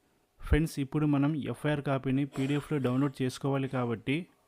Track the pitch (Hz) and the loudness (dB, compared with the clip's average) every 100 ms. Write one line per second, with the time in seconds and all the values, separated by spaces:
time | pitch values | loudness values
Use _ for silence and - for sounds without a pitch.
0 | _ _ _ - - 151 160 - 135 151 | _ _ _ -14 2 2 2 -2 -2 2
1 | 151 139 143 156 113 123 147 147 143 135 | 4 4 2 0 -4 -4 -2 -2 0 -2
2 | 131 131 143 - 135 147 - 151 123 127 | 0 0 0 -2 0 -2 -2 0 0 2
3 | 143 139 127 - 139 139 131 131 120 110 | 0 0 -4 -2 -2 -2 -2 -2 -2 -2
4 | - 151 180 _ | -2 -4 -6 _